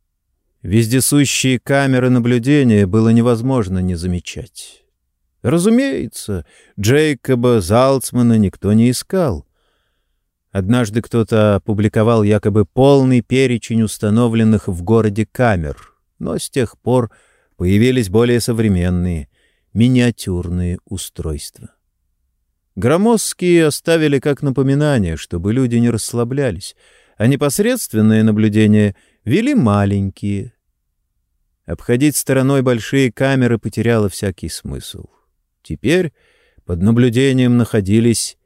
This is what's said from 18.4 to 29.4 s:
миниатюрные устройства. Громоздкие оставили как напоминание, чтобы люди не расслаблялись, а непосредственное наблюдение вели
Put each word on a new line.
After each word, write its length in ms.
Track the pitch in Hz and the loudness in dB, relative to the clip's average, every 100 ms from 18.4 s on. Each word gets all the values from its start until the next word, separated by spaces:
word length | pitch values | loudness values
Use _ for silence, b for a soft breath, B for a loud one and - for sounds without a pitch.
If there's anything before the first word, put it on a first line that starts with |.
| 117 113 113 92 90 90 90 82 71 _ _ _ _ | 0 -2 0 0 0 -2 -2 -6 -10 _ _ _ _
миниатюрные 1080 | 98 123 127 120 - - 87 85 87 90 90 - | 0 2 2 0 -2 -6 -6 -4 -4 -4 -6 -10
устройства. 840 | 95 - - 82 73 - - - _ _ _ _ _ _ _ _ _ _ 95 | -12 -12 -10 -8 -8 -12 -20 -20 _ _ _ _ _ _ _ _ _ _ -4
Громоздкие 920 | 113 170 220 226 - - 180 170 156 | 0 2 2 0 -2 -4 2 2 2
оставили 520 | - - 165 151 139 | -2 -2 0 2 0
как 220 | 151 139 | -2 -2
напоминание, 760 | 143 131 135 139 151 131 87 78 | -2 -2 0 0 0 0 -2 -4
чтобы 360 | - 87 98 | -8 -6 -2
люди 220 | 123 123 117 | -2 0 0
не 140 | 120 | 0
расслаблялись, 840 | 110 - 120 120 139 131 90 - - b b b b | -2 -4 -6 -4 -4 -4 -6 -12 -20 b b b b
а 100 | 113 | 0
непосредственное 960 | 139 147 165 220 247 - 110 107 - | 2 0 0 -2 -2 -4 0 2 4
наблюдение 720 | - 107 107 107 107 104 104 - b b 107 | 2 2 2 2 4 4 2 -2 b b -4
вели 280 | 165 | -2